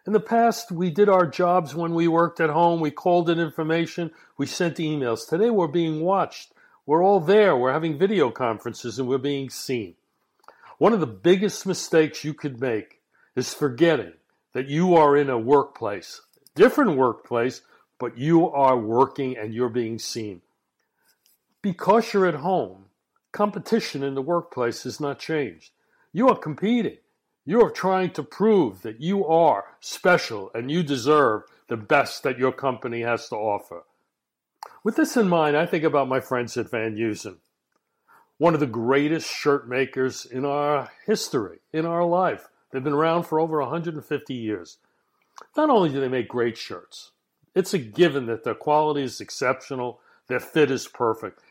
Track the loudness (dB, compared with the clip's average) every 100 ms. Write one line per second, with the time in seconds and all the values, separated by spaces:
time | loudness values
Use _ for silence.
0 | 0 0 2 2 2 0 -6 -4 -2 4
1 | 6 6 4 2 2 2 0 -6 -4 0
2 | 2 4 2 2 0 4 2 2 -2 -2
3 | 2 2 2 0 -2 -4 -2 0 -2 -6
4 | -10 -10 _ -8 -6 -2 -2 -2 -4 -2
5 | -2 -2 -2 0 2 2 0 0 -2 -2
6 | 0 0 -2 -6 -20 _ _ _ 0 2
7 | 4 4 4 6 6 4 2 0 -2 0
8 | 0 2 2 2 -2 -2 -6 -8 -10 -6
9 | -2 -2 -2 -4 -8 -12 -6 -6 -6 -14
10 | _ _ _ _ -20 _ -20 2 2 2
11 | -2 -2 2 2 2 -4 -6 -6 0 2
12 | 2 -2 -10 -8 -10 -6 -4 -4 -6 _
13 | _ _ _ -6 -6 -4 -4 2 2 2
14 | -4 -16 _ _ _ -10 -4 -2 4 6
15 | 6 6 2 -2 4 4 4 -6 -8 -8
16 | -12 -20 _ _ _ 4 4 6 2 4
17 | 2 0 -4 -2 -2 -4 _ _ _ _
18 | -10 -4 2 4 4 2 4 4 2 2
19 | 2 0 -6 -6 -8 -4 -2 -2 -4 -6
20 | -10 -10 -10 -12 _ _ _ _ _ _
21 | _ _ _ _ _ _ -6 -4 2 2
22 | 4 0 0 0 -2 -2 -2 -10 _ _
23 | _ _ _ -4 -4 -4 -2 -2 -2 -6
24 | -6 -4 -2 -2 -4 -4 -4 -4 -10 -8
25 | -8 -8 -6 -4 -4 -8 _ _ _ _
26 | _ 0 2 2 -4 -6 -2 0 -2 -8
27 | _ _ _ _ -2 4 4 2 0 0
28 | 0 -4 -12 0 2 4 2 -2 -14 -8
29 | -4 -2 2 4 4 2 -4 _ -16 -2
30 | 2 2 0 -10 -10 -8 -4 -4 -2 -2
31 | 2 4 4 0 -6 _ _ -10 0 2
32 | 2 -2 -6 0 -2 0 -6 -4 -8 -6
33 | -2 -4 -4 -6 -4 -4 -8 -18 -20 _
34 | _ _ _ _ _ _ -20 -6 -4 0
35 | 0 2 2 2 4 2 0 0 0 0
36 | 0 -2 -2 -4 -4 -6 -6 -4 -4 -4
37 | -4 -4 -10 -18 _ _ _ _ _ _
38 | _ _ _ _ 2 2 -2 -2 0 0
39 | 0 -2 -6 -4 0 0 -2 -4 -4 -2
40 | -4 -4 -12 -8 -4 -2 0 -2 -4 -12
41 | -4 -4 -2 -6 -6 -12 _ -6 -4 -2
42 | 0 2 0 -2 -12 _ _ -6 -2 0
43 | 2 0 0 -2 0 -2 -4 -6 -6 -10
44 | -8 -8 -6 -8 -6 -8 -10 -20 _ _
45 | _ _ _ -20 -8 -2 2 4 2 0
46 | -2 -2 -4 -2 -2 -4 -12 -14 -16 -20
47 | -20 _ _ _ _ -4 -2 -4 -6 2
48 | 2 2 -4 -6 -4 -6 0 2 2 -2
49 | -4 -8 -14 -4 -2 -2 -6 -8 -8 -10
50 | _ _ _ -6 -2 2 2 2 -6 -2
51 | -2 -2 -6 -16 _